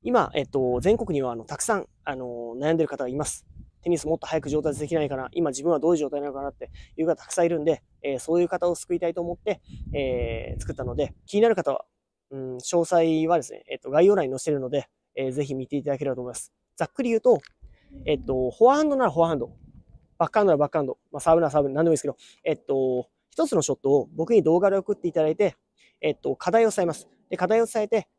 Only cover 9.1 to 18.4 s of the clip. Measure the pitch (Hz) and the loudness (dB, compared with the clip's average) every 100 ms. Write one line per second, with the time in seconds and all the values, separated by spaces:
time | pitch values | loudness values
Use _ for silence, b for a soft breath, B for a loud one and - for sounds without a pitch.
9.1 | 170 170 175 - 190 B B - 143 135 | -4 -8 -6 -6 -6 B B -8 -4 -2
10.1 | 127 117 113 - - - - 123 123 147 | -2 -4 -6 -8 -10 -8 -8 -6 -4 -4
11.1 | - _ 202 233 190 147 135 - _ _ | -6 _ 2 4 2 -2 -4 -8 _ _
12.1 | _ _ 139 131 127 - 175 165 175 165 | _ _ -12 -10 -10 -2 0 4 4 4
13.1 | 160 160 170 127 101 - 127 - 147 185 | 2 2 0 0 -14 -14 -12 -2 4 6
14.1 | 202 139 131 - 147 127 117 - _ _ | 6 0 -4 -2 -2 -2 -4 -6 _ _
15.1 | - 131 131 139 131 127 143 139 135 143 | -6 -4 -4 -4 -6 -4 -6 -4 -4 -4
16.1 | 123 123 123 - _ _ - 165 - 247 | -4 -8 -10 -14 _ _ -8 -8 -2 0
17.1 | 226 254 185 - _ - b b - - | 2 4 2 0 _ -20 b b -12 -4
18.1 | 143 127 131 | -2 -2 -2